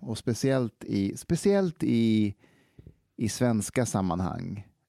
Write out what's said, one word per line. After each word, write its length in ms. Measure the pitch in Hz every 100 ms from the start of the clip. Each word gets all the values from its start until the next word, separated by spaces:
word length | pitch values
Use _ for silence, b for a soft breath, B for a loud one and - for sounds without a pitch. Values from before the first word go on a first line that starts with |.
Och 180 | 127 110
speciellt 640 | - 113 135 131 117 -
i, 320 | - 107 98 -
speciellt 680 | - 170 202 196 185 -
i, 520 | 117 117 113 110 104 b b b b b b - _ -
i 120 | 110
svenska 580 | - 123 110 95 - 120
sammanhang. 800 | 107 92 85 92 80 90 98 - _